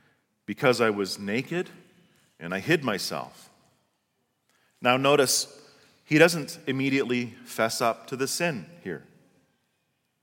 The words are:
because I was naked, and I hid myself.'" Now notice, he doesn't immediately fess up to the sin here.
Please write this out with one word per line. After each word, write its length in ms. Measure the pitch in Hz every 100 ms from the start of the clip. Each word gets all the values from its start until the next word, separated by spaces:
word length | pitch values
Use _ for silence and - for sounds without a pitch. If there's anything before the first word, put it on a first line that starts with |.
| _ _ _ _ -
because 340 | 104 131 117
I 80 | 113
was 300 | 101 92 -
naked, 500 | 101 110 131 170 180 - - _ _ _ _ -
and 160 | 85 95
I 40 |
hid 240 | 98 165
myself.'" 680 | 127 98 - 80 62 - - _ _ _ _ _ _ _ _ _ _ _ _ _
Now 160 | 123 131
notice, 500 | 139 143 131 - - - - - _ _
he 140 | - 151
doesn't 400 | 170 170 135 - -
immediately 720 | 135 135 135 120 123 120 - -
fess 360 | - 113 -
up 260 | 120 110 -
to 80 | 127
the 120 | 131
sin 380 | - 175 123 76 -
here. 200 | 95 71 - _ _ _ _ _ _ _ _ _ _ _